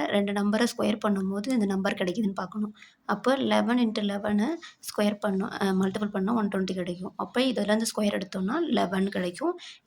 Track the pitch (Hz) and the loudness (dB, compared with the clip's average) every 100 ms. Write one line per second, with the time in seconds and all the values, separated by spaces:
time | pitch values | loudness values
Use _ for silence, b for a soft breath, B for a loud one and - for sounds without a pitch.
0 | 294 202 202 202 202 214 240 - 214 - | 2 0 2 0 0 2 2 2 0 0
1 | 214 196 190 196 208 254 202 190 196 - | 0 0 0 -2 0 0 2 2 0 0
2 | 185 180 214 202 185 214 208 B B B | 0 0 0 -2 -6 -6 -6 B B B
3 | - 208 247 269 226 214 208 247 226 214 | -4 0 2 2 2 2 4 2 2 2
4 | 208 202 208 208 233 330 B B - - | -2 -2 0 2 2 -2 B B -8 0
5 | 208 208 214 190 - - 196 190 190 202 | 0 2 0 0 -2 -2 0 2 2 0
6 | 208 202 190 233 202 196 190 185 175 175 | -2 0 0 2 0 0 -2 -2 -4 -6
7 | 190 - 196 240 262 208 202 220 214 - | -8 -6 -4 0 0 0 2 2 0 0
8 | 208 208 190 196 185 294 330 202 190 190 | 0 0 -4 -4 -2 0 0 2 2 0
9 | 196 202 180 180 320 359 B B | 0 0 -4 -2 -4 -4 B B